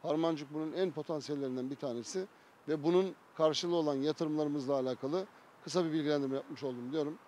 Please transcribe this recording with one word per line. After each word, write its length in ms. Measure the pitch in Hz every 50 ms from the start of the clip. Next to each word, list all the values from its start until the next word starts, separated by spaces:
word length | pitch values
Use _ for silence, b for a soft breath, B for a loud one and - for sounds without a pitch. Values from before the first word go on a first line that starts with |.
Harmancık 520 | - 160 147 156 165 165 165 147 147 135 147
bunun 180 | 151 156 160
en 200 | 143 165 190 185
potansiyellerinden 760 | 143 151 147 - 165 151 131 - 151 143 139 131 127 127 123 135
bir 60 | 139
tanesi 500 | - - 135 117 120 117 - - 190 185 202 B B B B B B - -
ve 160 | 156 156 139
bunun 320 | 165 175 180 190 190 170 - - - - -
karşılığı 380 | 160 156 151 - - 175 175
olan 200 | 170 156 151 143
yatırımlarımızla 800 | 135 135 151 151 - 170 156 151 151 151 151 143 147 135 127 143
alakalı 520 | 135 127 131 127 - - 135 151 185 190 - B B B B B B -
kısa 220 | 165 139 180 175
bir 60 | 160
bilgilendirme 440 | 151 160 151 147 151 147 139 131 135
yapmış 280 | 135 139 - 147 131 143
oldum 280 | 135 127 123 120 123
diyorum. 260 | 139 160 147 147 160 - -